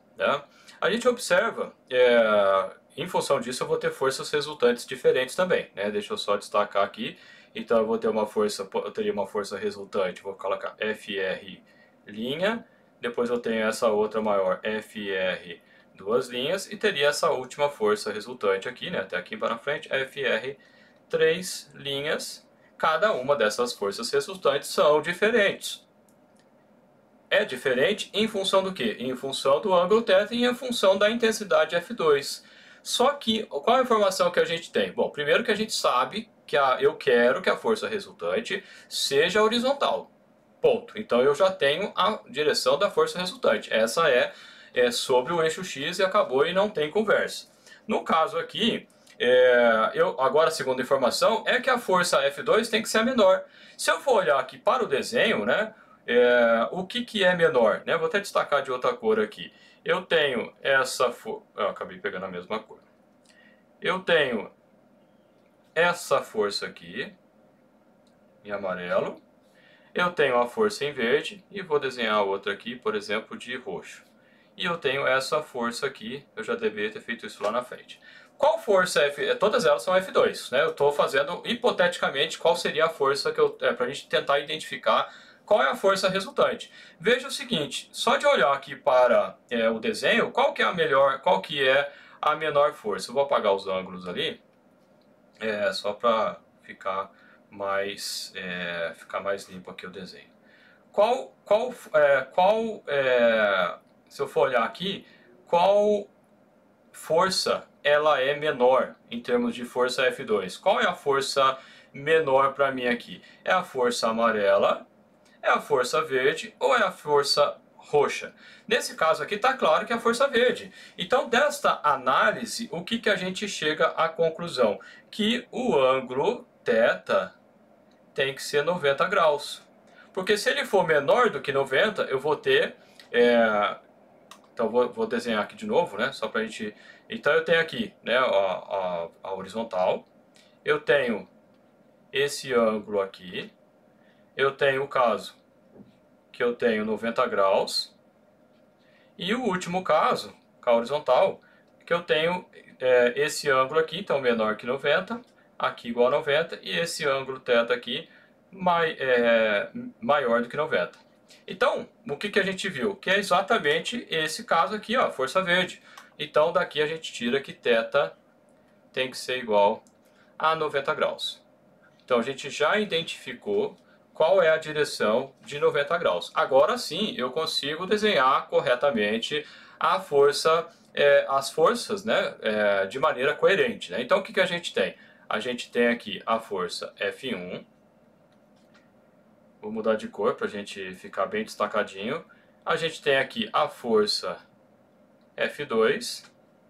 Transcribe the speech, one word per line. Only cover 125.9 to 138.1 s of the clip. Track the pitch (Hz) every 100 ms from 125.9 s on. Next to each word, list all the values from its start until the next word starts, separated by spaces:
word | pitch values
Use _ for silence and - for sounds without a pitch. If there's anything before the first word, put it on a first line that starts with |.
| 131 123 127 175 240 - _
θ | - 113 123 - - 101 92 - _ _ _ _ _ _ _
tem | - 135
que | 135
ser | - 147
noventa | 147 156 143 139 175
graus. | 190 160 147 - - - _ _ - -
Porque | - 190 208
se | 254
ele | 277 262
for | 196 165
menor | 156 139 220 233
do | 147
que | -
noventa, | 135 131 139 214 185
eu | - 131
vou | 151 147
ter, | 135 135 165 - - - -
é, | 117 120 117 113 104 101 - - _ _ _ _ - _
então | - 113
vou, | 120 120
vou | 113 110
desenhar | 117 117 107
aqui | 104 -
de |
novo, | 107 147 175 98
né? | 131
Só | - 107
pra | 113
gente, | 110 - 107 - - - _
então | 113 143
eu | 160
tenho | 160 165
aqui, | 160 127 104 -
né, | 107